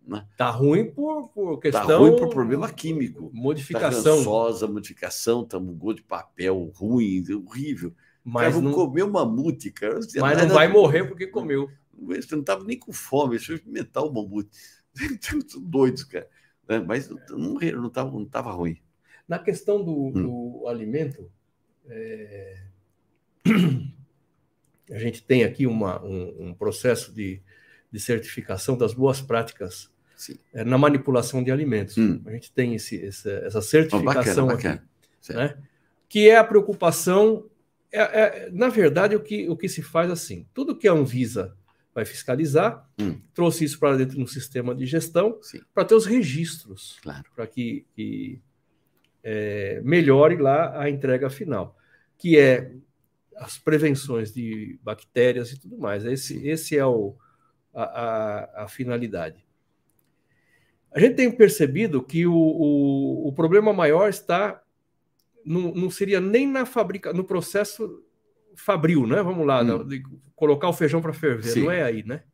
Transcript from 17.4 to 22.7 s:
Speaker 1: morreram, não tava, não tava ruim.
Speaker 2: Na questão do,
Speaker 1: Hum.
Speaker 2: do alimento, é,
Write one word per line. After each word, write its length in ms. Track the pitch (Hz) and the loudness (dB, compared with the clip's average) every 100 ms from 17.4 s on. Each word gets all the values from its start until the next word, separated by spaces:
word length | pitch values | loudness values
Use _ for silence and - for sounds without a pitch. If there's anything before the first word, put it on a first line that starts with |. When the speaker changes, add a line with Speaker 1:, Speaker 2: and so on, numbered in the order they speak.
| 120 | -8
Speaker 1:
morreram, 280 | 285 165 123 | -4 -6 -6
não 80 | 120 | -8
tava, 220 | 127 135 | -6 -8
não 140 | 123 104 | -8 -8
tava 260 | 117 120 | -8 -8
ruim. 300 | 92 85 82 _ _ _ - _ | -6 -6 -8 _ _ _ -20 _
Speaker 2:
Na 120 | 170 | -6
questão 440 | 208 170 - 208 | -4 -4 -2 -2
do, 240 | 175 151 135 | -2 -4 -4
Speaker 1:
Hum. 40 | |
Speaker 2:
do 560 | - 123 120 120 120 120 | -4 -4 -6 -12 -10 -8
alimento, 640 | 120 107 139 151 - 95 _ _ _ _ _ 135 | -8 -6 -6 -6 -10 -20 _ _ _ _ _ -20
é, 760 | 110 113 110 104 101 95 95 95 | -16 -14 -14 -16 -18 -18 -20 -20